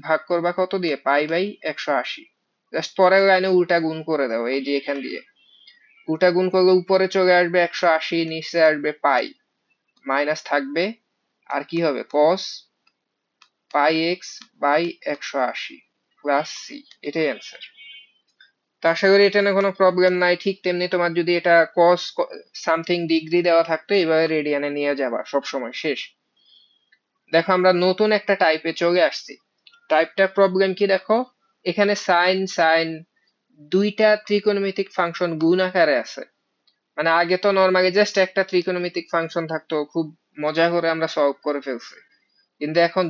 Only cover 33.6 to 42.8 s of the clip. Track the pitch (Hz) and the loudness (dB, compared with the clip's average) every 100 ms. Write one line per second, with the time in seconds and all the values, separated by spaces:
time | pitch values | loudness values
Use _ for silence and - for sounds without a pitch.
33.6 | 147 185 208 202 214 208 - 208 208 202 | -4 0 0 2 2 2 0 0 0 -2
34.6 | 196 190 190 - 170 170 175 160 165 185 | -4 -4 -6 -4 -4 -2 -4 0 2 2
35.6 | 185 185 156 127 113 - - _ _ _ | 0 2 2 2 -4 -12 -18 _ _ _
36.6 | _ _ _ - 160 165 175 180 202 196 | _ _ _ -4 0 0 2 0 0 2
37.6 | 185 185 185 185 202 202 185 - 185 185 | 2 2 2 2 0 0 0 -2 -2 -2
38.6 | 175 180 175 175 165 170 165 170 160 160 | -2 -4 -6 -8 -4 -4 -2 -6 -6 -8
39.6 | - 156 147 165 156 156 _ 151 147 156 | -6 -6 -4 -6 -6 -10 _ -8 -4 0
40.6 | 170 170 165 160 160 160 143 139 151 143 | 2 2 -2 -2 -2 0 0 0 -6 -6
41.6 | 135 120 - - _ _ _ _ _ _ | -6 -8 -10 -20 _ _ _ _ _ _
42.6 | 147 160 | -2 0